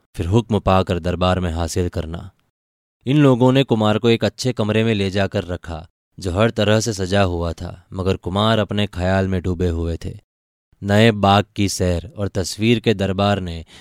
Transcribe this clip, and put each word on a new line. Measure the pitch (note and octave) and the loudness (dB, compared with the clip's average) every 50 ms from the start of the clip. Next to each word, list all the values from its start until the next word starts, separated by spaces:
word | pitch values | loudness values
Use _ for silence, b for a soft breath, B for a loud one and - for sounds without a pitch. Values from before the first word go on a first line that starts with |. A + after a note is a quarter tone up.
| _ _ - | _ _ -10
फिर | - F#2 | -8 -4
हुक्म | F2 G2+ A#2+ A2+ - A2 G2 | 0 0 0 0 0 -2 -2
पाकर | - G#2 F#2+ F#2+ F#2 - F#2 E2+ | 2 2 2 2 2 0 -2 -4
दरबार | D#2+ F2+ E2+ E2 F2 F2+ F#2 F#2 | -2 -4 -4 0 0 0 0 0
में | F2+ F2 D#2+ | -2 -2 -2
हासिल | E2+ E2+ E2 - G2 F2+ F2+ | -4 -4 -4 -2 -2 -4 -4
करना।" | - F2+ D#2 D#2 E2 E2 - F#2+ _ _ _ _ _ _ _ _ _ _ _ _ _ _ - | -4 -6 -8 -8 -8 -12 -14 -16 _ _ _ _ _ _ _ _ _ _ _ _ _ _ -4
इन | A#2 C#3 | 0 2
लोगों | D3+ D3 C3+ B2+ A#2 B2+ B2+ B2+ | 4 6 6 6 6 4 4 4
ने | C3+ C3+ | 4 2
कुमार | - A#2+ A2 G#2+ G#2+ G#2+ G#2+ | 2 2 2 2 2 2 2
को | - A#2 | 2 2
एक | A#2 A2 - | 2 2 0
अच्छे | G2+ - - - B2+ A#2+ | -2 -4 -2 -4 -4 -2
कमरे | - G#2+ G#2 G#2+ A2 A2 | -2 -2 0 0 2 2
में | A2+ A2+ | 2 0
ले | G2+ G2 G2 | 0 0 -2
जाकर | F2+ G2+ G2 F#2 - G2+ - | -2 -2 -2 -2 -2 -4 -4
रखा, | E2+ F2+ E2+ - - E2 D#2 D#2+ - _ _ _ _ _ - | -4 -8 -10 -8 -10 -12 -12 -14 -16 _ _ _ _ _ -10
जो | - F#2 E2 | -6 -4 0
हर | F#2+ A2+ A#2 | 2 2 2
तरह | - - G#2 G2+ G#2+ A2 | 2 0 0 2 2 2
से | G#2+ A#2+ G#2+ | 0 -2 -4
सजा | F#2+ F#2+ F2 G2 G2+ G2 | -4 -4 0 2 2 2
हुआ | F2+ F2 E2+ E2+ E2+ E2 | 2 0 -2 -4 -4 -6
था, | - F2+ F2 F2 F2+ - - F#2+ | -6 -10 -12 -14 -14 -18 -14 -8
मगर | F#2+ F2+ F#2+ F#2 | -4 -2 -2 -2
कुमार | - - F2 F2+ G2+ G#2+ A2 A2+ A2 | -2 -2 -4 -2 0 2 2 2 2
अपने | G2+ - G2+ G#2 G#2 | 0 -2 -2 -4 -4
ख्याल | G2 - F2 F2+ F#2 F#2+ F#2+ F#2+ F#2+ | -4 -4 -2 -2 0 2 2 0 0
में | F#2+ F#2 D#2+ | -2 -2 -2
डूबे | F#2 F2+ E2 F2+ F2 | -2 -4 -2 -2 -2
हुए | E2 E2 E2 E2 E2 - - | -2 -2 -4 -4 -6 -6 -8
थे। | F#2 F2+ G2+ _ _ _ _ _ _ _ _ _ _ _ - G2+ | -12 -12 -14 _ _ _ _ _ _ _ _ _ _ _ -8 -2
नए | G2 G2+ G#2+ A2+ A#2 | 0 2 4 4 4
बाग | G#2+ G#2 G2 G2 G2 G#2 G#2 - - | 4 4 4 4 4 4 2 0 -2
की | - G2+ F#2+ | -4 -2 -2
सैर | - - F#2 F2+ F2 E2+ D#2+ - - | -2 -2 -2 -2 -2 -2 -4 -8 -10
और | G#2+ G2+ F#2+ | -8 -8 -6
तस्वीर | - G#2 F2 - - - G#2+ A2+ A#2+ A2 | -4 -4 -6 -6 -6 -2 2 2 2 2
के | - A#2 G#2+ | 2 0 0
दरबार | F#2+ G2 F#2+ F#2+ G2 G2+ G2+ G2+ F#2+ | 0 0 -2 0 0 0 0 0 -2
ने | F#2 F2 E2 E2 D#2+ B B B | -4 -8 -10 -10 -12 B B B